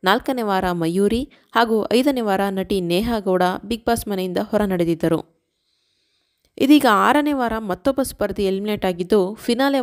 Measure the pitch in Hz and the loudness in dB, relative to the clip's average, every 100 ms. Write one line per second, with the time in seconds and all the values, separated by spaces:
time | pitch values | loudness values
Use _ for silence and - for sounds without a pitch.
0 | 190 220 - 262 214 190 185 175 165 180 | 0 0 0 -4 -2 0 0 -2 -2 0
1 | 202 - 285 _ _ 226 233 220 - 233 | 0 0 -4 _ _ 0 2 2 2 2
2 | 277 262 220 190 196 190 185 196 175 175 | 2 0 0 0 0 -2 -2 -2 0 0
3 | 226 226 190 185 180 185 196 226 - 233 | 0 -2 0 0 0 -2 -6 -6 -2 -2
4 | - 196 185 180 208 214 208 185 170 165 | -2 -4 -4 -4 -2 -2 0 0 0 0
5 | 165 165 - _ _ _ _ _ _ _ | 0 -2 -4 _ _ _ _ _ _ _
6 | _ _ _ _ _ - 262 294 269 202 | _ _ _ _ _ -2 4 6 6 4
7 | 196 277 294 277 240 220 220 180 - 269 | 4 2 0 -2 -2 -4 -6 -4 -2 -2
8 | 262 - 202 190 196 190 208 208 190 175 | -4 -4 -6 -2 -2 -2 -4 -4 -4 -4
9 | 180 214 185 220 - 233 277 277 | 0 0 0 -4 -4 0 0 0